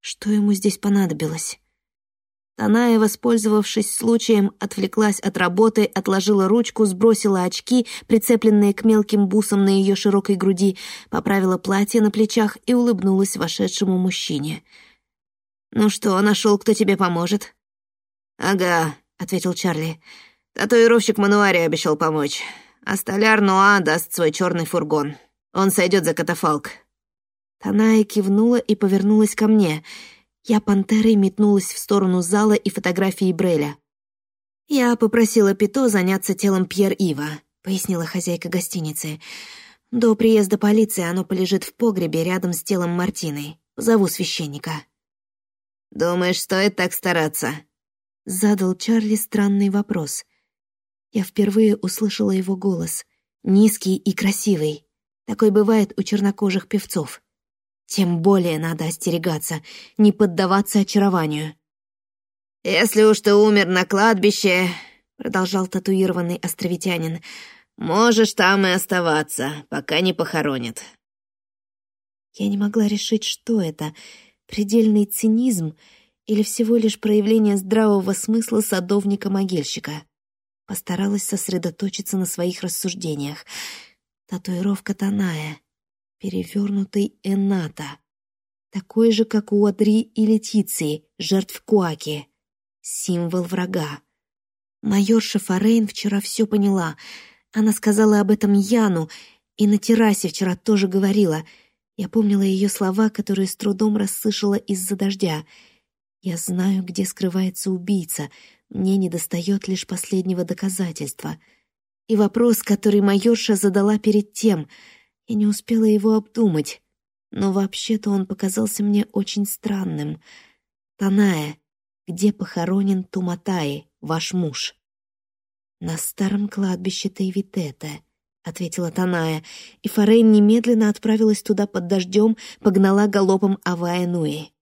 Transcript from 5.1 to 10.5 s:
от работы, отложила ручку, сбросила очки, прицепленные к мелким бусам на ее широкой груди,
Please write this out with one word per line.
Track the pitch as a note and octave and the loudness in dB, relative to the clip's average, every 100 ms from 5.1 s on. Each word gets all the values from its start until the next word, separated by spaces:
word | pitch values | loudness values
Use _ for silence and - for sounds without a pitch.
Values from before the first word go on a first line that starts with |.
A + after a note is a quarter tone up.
| G3 | 0
от | G3+ - | -4 0
работы, | F3+ F3+ A3 A3 G#3 | 0 4 2 4 0
отложила | G3 F#3+ F#3+ F#3 G3+ F#3+ | -2 -2 0 2 2 4
ручку, | A#3 A3+ - G#3 | 2 0 0 0
сбросила | F#3 A3+ A3 G#3 F#3+ | 4 4 4 2 0
очки, | F3+ - - B3 A#3 - - | -2 -6 0 0 0 -10 0
прицепленные | A3 - A3+ A3 G#3 G3+ | 0 4 2 4 4 4
к | G3 | 2
мелким | A3 G#3+ G#3 G#3 G3 | 2 2 2 0 2
бусам | G#3 G3+ G3+ | 0 0 2
на | G3 | 2
ее | G3 G3 G3 | 2 2 2
широкой | G#3 G3 G3 F#3+ | 2 0 0 0
груди, | F#3+ | 0